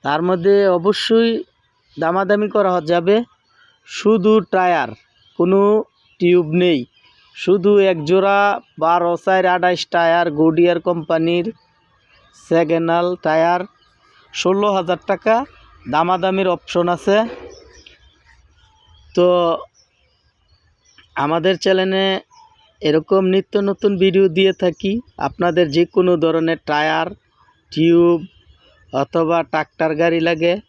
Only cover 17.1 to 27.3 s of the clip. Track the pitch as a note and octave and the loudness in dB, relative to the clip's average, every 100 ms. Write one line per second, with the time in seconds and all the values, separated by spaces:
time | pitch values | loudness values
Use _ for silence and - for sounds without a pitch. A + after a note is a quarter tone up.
17.1 | G3+ A3+ - - - - - - _ _ | 0 -2 -10 -20 -20 -20 -20 -20 _ _
18.1 | _ _ _ _ _ _ _ _ _ _ | _ _ _ _ _ _ _ _ _ _
19.1 | - F3+ F3+ E3+ E3 - _ _ _ _ | 0 2 2 0 -4 -8 _ _ _ _
20.1 | _ _ _ _ _ _ _ _ _ _ | _ _ _ _ _ _ _ _ _ _
21.1 | - C#3+ E3 F3 F3+ F#3+ F#3+ F#3+ F#3+ G3 | -6 -2 0 0 0 0 0 0 0 0
22.1 | F#3+ _ _ - _ _ _ D#3 D#3 D#3 | -2 _ _ -20 _ _ _ 0 0 0
23.1 | F#3+ F#3 F#3+ - G3+ G3+ F#3+ G#3 G3 F#3+ | 0 2 0 -2 -4 -2 -2 -2 0 2
24.1 | F#3+ G3 D#3+ F#3+ F#3 F3+ D#3+ G3 A3 - | 2 2 2 0 0 -4 -2 -6 -6 -8
25.1 | - C#3 - F3 E3 E3 D3 F3 - F3+ | -8 -8 -2 -2 0 0 0 0 0 0
26.1 | F3 E3 D#3+ E3 E3 - D3+ D#3 D#3+ E3+ | 0 0 0 -2 -4 -4 -2 0 -2 -4
27.1 | G#3 _ | -10 _